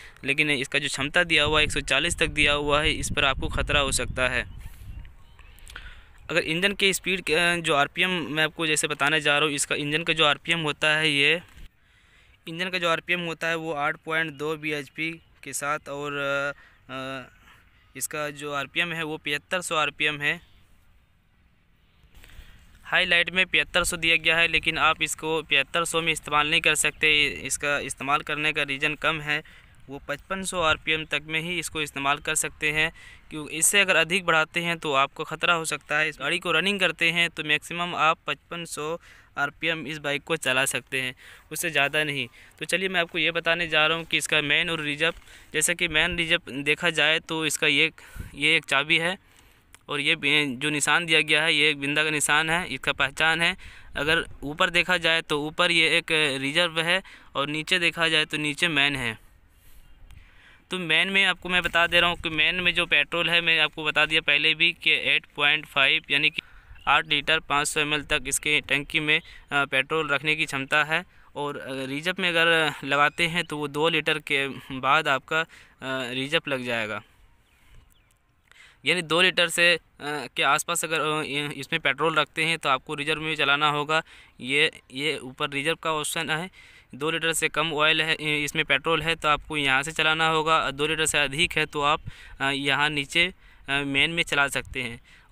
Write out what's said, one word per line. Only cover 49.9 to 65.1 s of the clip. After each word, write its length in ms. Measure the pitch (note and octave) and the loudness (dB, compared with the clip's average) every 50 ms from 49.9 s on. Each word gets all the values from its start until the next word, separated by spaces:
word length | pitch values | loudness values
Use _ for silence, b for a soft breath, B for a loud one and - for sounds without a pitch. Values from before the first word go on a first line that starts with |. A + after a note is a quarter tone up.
| D3 C#3+ | -6 -2
ये 160 | C#3+ D#3 E3 | 0 0 0
बि-, 400 | D3+ C#3+ C#3+ D3+ D3+ D3 C#3 A#2+ | 0 0 2 2 2 0 0 -4
जो 140 | B2+ C#3+ D3+ | -4 -4 -4
निशान 360 | D3+ C#3 - D3+ D3 E3 F3 | -2 0 0 2 2 2 2
दिया 140 | D#3+ D#3+ D#3 | 2 2 2
गया 200 | D#3 D3+ D3+ D3+ | 4 2 2 2
है 120 | D#3 E3 D#3+ | 2 2 2
ये 160 | D3 D3 D#3 | 2 2 2
एक 100 | D3 C#3+ | 2 0
बिंदा 240 | C#3 C#3+ D3 D3+ D3+ | -2 -2 0 0 0
का 60 | D#3 | 0
निशान 400 | D#3 D3 - - D3 D3+ D#3+ D#3+ | 0 0 0 2 2 2 2 2
है, 160 | E3 F3 F3+ - | 0 -2 -2 -4
इसका 240 | - E3+ - D3 C#3 | -8 -4 -4 -2 -2
पहचान 480 | - C#3 C3 - - D#3+ D#3+ D#3+ E3 | 0 -2 -2 0 0 2 2 2 2
है। 140 | E3+ F3 F#3 B B B B B B B - | 0 0 -2 B B B B B B B -8
अगर 280 | - C#3+ D#3 E3 E3+ - - - - | -4 0 2 2 2 0 -2 -8 -12
ऊपर 280 | C#3 C#3 D3+ D#3 F#3 F3+ | -10 -6 -2 0 0 2
देखा 260 | E3+ F3 D#3+ F3 F3+ F3 | 2 0 2 2 0 0
जाए 240 | E3 E3 E3 E3 | 2 2 0 0
तो 200 | - - D#3 C#3+ D3 | 0 -2 -2 -2 -2
ऊपर 240 | D#3 D#3+ - F3 E3+ | -2 0 2 2 4
ये 180 | E3+ E3 D#3+ D3+ D#3+ E3+ | 4 4 4 4 4 2
एक 140 | - - D#3+ D#3 D#3 C#3+ C3 C3+ | 2 2 2 2 2 2 0 -2
रिजर्व 400 | C3+ C#3 D3 E3+ F3 E3 D#3 E3 | -4 0 0 0 0 0 0 -2
है 220 | D#3+ E3+ F3+ F#3+ F#3+ B B B B B - | 0 0 0 -2 -2 B B B B B -6
और 140 | C#3 C#3 D3 | -4 -4 -2
नीचे 300 | D3+ D#3 D#3 - F#3 F3+ | -4 -6 -2 0 0 2
देखा 300 | E3+ E3 - E3+ E3 E3 | 2 0 0 0 0 2
जाए 160 | D#3+ D#3 D#3 | 2 2 0
तो 120 | - D#3 D3+ | 0 -2 -4
नीचे 300 | D3+ D3 C#3 - F3+ E3+ | -4 -4 -2 -2 -2 0
मेन 260 | D#3 C#3 C#3 C#3+ C#3+ | 2 2 2 2 0
है। 220 | C3 B2 A#2 G#2+ - - - - - - _ _ _ - - - - - - - - - - b b b b b b b b b b b - | -2 -4 -4 -6 -8 -12 -20 -20 -20 -20 _ _ _ -20 -20 -20 -20 -20 -20 -20 -20 -20 -20 b b b b b b b b b b b -10
तो 80 | F#3 F#3 | -8 -6
मेन 300 | F3 D#3+ D#3 E3 F3 F#3+ | -2 2 2 2 2 4
में 160 | F#3+ G3 G3 | 2 4 4
आपको 240 | F#3 F3 - - F3+ | 2 2 -2 -4 -2
मैं 140 | F#3 F3+ | 0 0
बता 240 | E3+ E3+ - E3 E3+ | 0 2 2 2 2
दे 140 | E3 E3+ F3 | 4 4 2
रहा 100 | E3+ F3 | 2 2
हूँ 100 | E3+ E3 | 0 -2
कि 80 | - E3 | -4 -2
मेन 300 | D#3 D3+ D#3 D#3+ F3 F#3 | 0 2 2 2 2 0
में 140 | F3+ F3 E3+ | 0 0 0
जो 120 | F3 E3+ | 0 0
पेट्रोल 440 | E3+ E3 D3 C#3+ - - E3+ E3+ E3 | 2 2 2 2 2 0 -2 0 2
है, 100 | E3+ E3+ | 2 2
मैं 180 | E3+ E3 E3 D#3+ | 2 2 4 4
आपको 240 | D3+ D3+ - D#3+ D3+ | 2 2 0 -2 -4
बता 200 | D3+ C#3 D3 D3+ | 0 2 2 2
दिया 140 | D3+ D#3 D#3+ | 2 2 2
पहले 320 | D#3 - C#3+ D3 D3+ D#3+ D#3 | 2 2 2 4 4 2 2
भी 180 | D#3 E3+ F3 E3 | 2 2 0 0
कि 160 | - - D#3+ | 0 0 0
एट 360 | D3+ A#2 - C3+ | 2 2 2 0